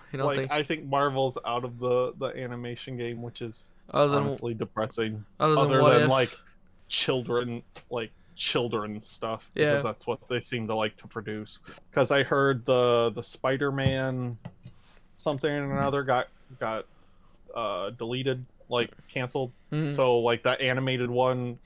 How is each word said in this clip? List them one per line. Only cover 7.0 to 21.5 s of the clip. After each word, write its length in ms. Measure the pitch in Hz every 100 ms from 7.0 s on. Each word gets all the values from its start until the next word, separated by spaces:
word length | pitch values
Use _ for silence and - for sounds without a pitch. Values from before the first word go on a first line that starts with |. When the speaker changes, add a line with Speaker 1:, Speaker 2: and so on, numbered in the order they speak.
| - 131 120 120 120 120 - - -
Speaker 2:
like, 200 | 120 110 - -
children's 720 | - - 143 120 113 107 107 -
stuff, 440 | - 113 110 -
because 220 | - 147 143
Speaker 1:
Yeah. 60 |
Speaker 2:
that's 240 | 120 107 -
what 120 | 113 -
they 120 | 123
seem 260 | - 123 110
to 80 |
like 220 | 110 107 -
to 100 | -
produce. 540 | 117 107 107 107 - - - -
'Cause 180 | 147 127
I 120 | 139
heard 400 | 135 143 139 127 123
the, 460 | 127 123 120 117
the 80 | 107
Spider-Man 1120 | - - 131 135 143 139 135 135 131 127 123 113 - - - - - - - -
something 340 | 160 139 156
and 200 | 147 139
another 320 | 139 139 143
got, 240 | 135 123 - - - 127
got, 260 | 113 110 - - - - - - -
uh, 360 | - 107 92 98
deleted, 540 | 123 113 127 131 131 127 - -
like, 220 | 120 117 - -
canceled. 440 | 135 127 143 127 - -
Speaker 1:
Mm-hmm. 200 | 151 156
Speaker 2:
So, 260 | 143 127 120
like, 240 | 117 117
that 180 | 127 123
animated 480 | 131 127 131 127 123
one 500 | 120 127 127 123